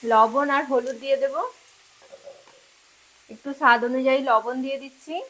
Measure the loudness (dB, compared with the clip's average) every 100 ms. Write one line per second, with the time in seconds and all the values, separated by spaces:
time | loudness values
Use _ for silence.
0 | 4 4 4 2 0 0 0 -2 -2 -8
1 | -2 0 0 -2 -6 -8 -20 -20 -20 -20
2 | -20 -20 -20 -20 -20 -20 -20 -20 -20 -20
3 | -20 -20 -20 -16 -12 0 4 4 2 0
4 | 2 0 2 2 0 -6 -6 -8 -12 -20
5 | -12 -12 -12